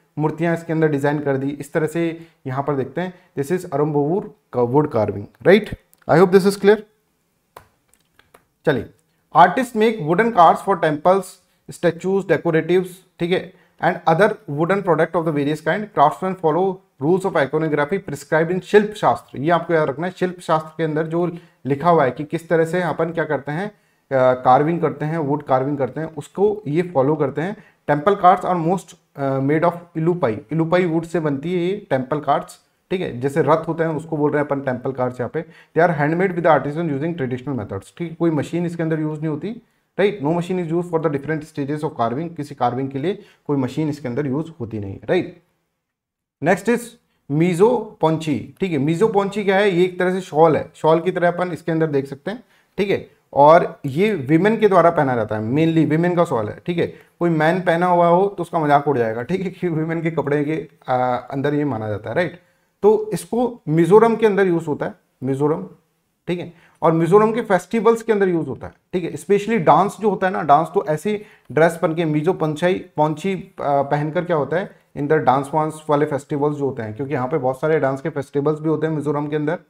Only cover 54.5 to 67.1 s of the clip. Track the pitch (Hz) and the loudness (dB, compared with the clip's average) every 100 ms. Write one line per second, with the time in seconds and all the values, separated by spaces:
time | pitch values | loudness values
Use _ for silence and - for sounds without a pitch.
54.5 | 226 208 185 170 160 135 123 104 110 110 | 2 4 6 4 4 0 0 -2 -4 -2
55.5 | 139 165 160 151 156 175 175 165 120 104 | 0 2 2 2 2 2 0 0 0 -4
56.5 | - - 175 123 - _ _ 175 160 156 | -6 -6 -4 -4 -6 _ _ 0 2 2
57.5 | 185 180 170 180 175 170 175 196 202 170 | 2 0 0 2 4 4 4 2 -2 -6
58.5 | 170 147 143 147 131 113 110 123 185 180 | -2 4 4 4 0 0 -2 -4 -4 -4
59.5 | - 175 156 160 165 165 156 139 147 147 | -6 -4 -2 -2 -4 -2 -2 0 0 0
60.5 | 160 - _ - 127 127 123 - 139 143 | -4 -8 _ -2 0 0 -2 -4 -4 -2
61.5 | 147 147 113 107 101 113 123 175 - _ | 0 -2 -4 -4 -6 -4 -4 -4 -6 _
62.5 | _ _ _ 202 214 214 185 - 233 247 | _ _ _ 2 4 0 -8 -4 -2 -2
63.5 | 247 - 160 165 214 233 220 220 190 196 | -4 0 2 6 6 6 4 2 2 2
64.5 | 165 160 139 170 - _ _ 127 135 147 | 0 -2 -4 -6 -10 _ _ -4 0 0
65.5 | 165 190 - _ _ _ _ - 175 175 | -2 -6 -18 _ _ _ _ -8 -8 -8
66.5 | - _ _ 160 165 165 | -16 _ _ 0 2 4